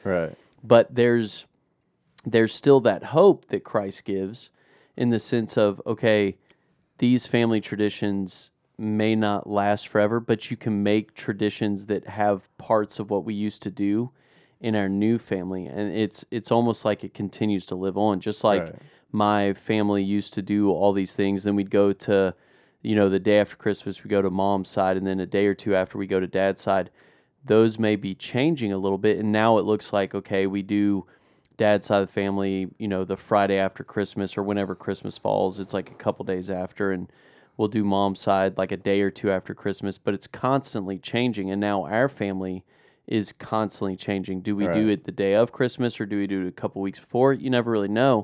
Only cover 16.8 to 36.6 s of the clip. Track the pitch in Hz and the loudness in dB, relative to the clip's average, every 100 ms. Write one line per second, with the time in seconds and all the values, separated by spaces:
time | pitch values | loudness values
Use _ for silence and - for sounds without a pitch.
16.8 | 110 101 95 - 101 - 107 98 - 92 | -2 -2 -6 -8 -10 -4 -2 -2 -4 -4
17.8 | 95 95 107 95 107 - 110 95 82 - | -4 0 0 0 -4 0 2 2 -2 -12
18.8 | - _ _ 107 104 107 101 95 - 107 | -20 _ _ 0 2 4 2 -2 -2 0
19.8 | 104 101 98 101 - - 98 104 101 82 | 2 2 0 -2 -4 -8 -2 0 2 4
20.8 | 101 98 95 - 98 98 104 101 98 101 | 2 2 -2 -2 0 0 0 -2 0 2
21.8 | 101 95 - 98 95 - _ _ _ _ | 2 2 0 2 2 -2 _ _ _ _
22.8 | 113 104 98 95 104 104 101 - 107 98 | 0 4 4 4 4 4 4 -2 -4 -4
23.8 | 101 95 101 101 95 92 98 98 92 - | -6 -12 -2 0 2 0 0 -2 -2 0
24.8 | 95 95 95 95 90 101 101 95 104 95 | 0 0 -2 -4 -2 2 2 0 0 0
25.8 | 92 101 98 95 90 - 98 92 - 95 | 0 -6 -2 -2 -2 0 0 -2 0 0
26.8 | 90 _ _ _ _ _ - 107 113 110 | -2 _ _ _ _ _ 2 4 4 4
27.8 | 107 104 101 92 - 120 151 147 107 95 | 0 0 -2 -10 -6 0 0 0 -2 -2
28.8 | 95 98 107 101 107 107 113 110 92 107 | 0 2 2 2 2 2 4 4 4 -2
29.8 | - 101 98 101 - 98 98 101 98 104 | 0 -2 0 -4 -4 -2 0 -2 -2 0
30.8 | 101 98 - _ _ _ _ - 107 104 | 0 0 -6 _ _ _ _ 0 2 2
31.8 | - 101 95 - 98 98 98 95 92 - | 2 2 2 -2 -2 -2 -2 -2 -6 -8
32.8 | 110 95 95 95 - 104 98 98 95 - | -4 -4 -4 -6 0 2 4 2 0 -4
33.8 | - 107 98 - 98 - 101 101 95 90 | -8 -4 -4 -4 -4 -4 -2 -2 -2 -6
34.8 | - 95 101 - 107 101 95 98 95 98 | -6 -6 -8 -6 -2 0 0 -4 -6 -6
35.8 | 92 - 110 - 98 92 95 92 | -6 -6 -4 -4 -4 -6 -4 -6